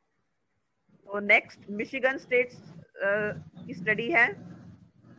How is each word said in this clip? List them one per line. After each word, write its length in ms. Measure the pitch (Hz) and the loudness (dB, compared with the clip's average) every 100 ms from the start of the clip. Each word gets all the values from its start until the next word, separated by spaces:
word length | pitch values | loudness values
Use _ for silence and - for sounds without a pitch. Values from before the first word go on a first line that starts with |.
| _ _ _ _ _ _ _ _ _ | _ _ _ _ _ _ _ _ _
तो 260 | _ - 202 | _ -8 -4
नेक्स्ट 400 | 202 220 - - - | 4 4 4 -16 -10
मिशिगन 480 | 202 226 269 247 269 | -8 -6 0 0 0
स्टेट, 320 | - 247 247 | 0 2 2
अ, 840 | - - - - - 196 208 208 208 - - - | -4 -20 -20 -18 -4 0 0 0 -6 -12 -16 -12
की 80 | |
स्टडी 380 | - 196 208 233 | -6 -2 0 2
है, 420 | 339 240 403 - - - - - _ - | 4 4 2 -12 -18 -20 -20 -20 _ -20